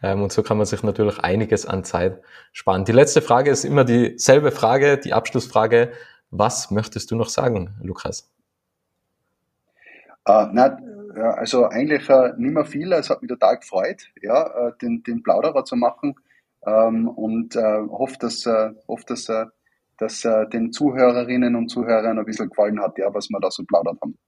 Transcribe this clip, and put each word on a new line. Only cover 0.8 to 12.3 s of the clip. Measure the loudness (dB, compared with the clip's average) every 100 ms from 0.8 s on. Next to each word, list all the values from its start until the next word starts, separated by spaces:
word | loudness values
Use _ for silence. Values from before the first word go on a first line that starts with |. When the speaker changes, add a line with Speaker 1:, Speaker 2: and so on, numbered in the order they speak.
Speaker 1:
natürlich | -4 0 -2 0
einiges | -2 0 0 -2
an | -2 -8
Zeit | -4 -2 -2 -4 _ -20 _
sparen. | -6 -2 -2
Die | 2
letzte | 4 6 2
Frage | 2 2 2
ist | 0
immer | 0 2
dieselbe | 4 4 2 -2 4 4 4
Frage, | 0 2 4 4 2
die | 0
Abschlussfrage. | -2 0 -6 -2 0 4 4 2 -4 -20 _ _
Was | -2 0 0 -4
möchtest | -4 -4 -10 -6
du | -4
noch | -4
sagen, | -2 -2 -2 -6 -12
Lukas? | -12 -10 -10 -12 _ _ _ _ _ _ _ _ _ _ _ _ _ _ _ _ -20 -20 _ -8 4
Speaker 2:
Äh, | 4 4
na, | 4 4 2 -16 -18 -16 -4
ja, | -2
also | -2 -2 2 2
eigentlich, | 2 0 -2 6
äh, | 6 6